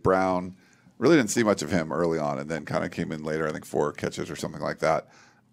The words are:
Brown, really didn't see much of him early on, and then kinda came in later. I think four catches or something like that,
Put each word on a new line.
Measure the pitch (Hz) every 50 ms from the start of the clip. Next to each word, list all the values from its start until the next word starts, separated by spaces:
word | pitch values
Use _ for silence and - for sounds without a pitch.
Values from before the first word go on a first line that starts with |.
Brown, | - 98 92 92 95 92 92 90 92 92 92 - _ _ _ _ _ _ _ -
really | 113 143 170
didn't | 151 113 104
see | - 117 117
much | 107 98 -
of | - 73
him | 92 87 80 78 67
early | 80 87 85 82 80
on, | 73 73 71 67
and | 71 76
then | 82 78 73
kinda | - 78 82 82 87
came | - - 85 80 80
in | 78 76
later. | 78 78 80 80 78
I | 78
think | 76 73
four | - - 78 76 73 71
catches | - - 73 - - - -
or | 76
something | 71 82 80 78 76
like | 76 76 76 -
that, | - 80 78 71 - - - - - - _ _ _ _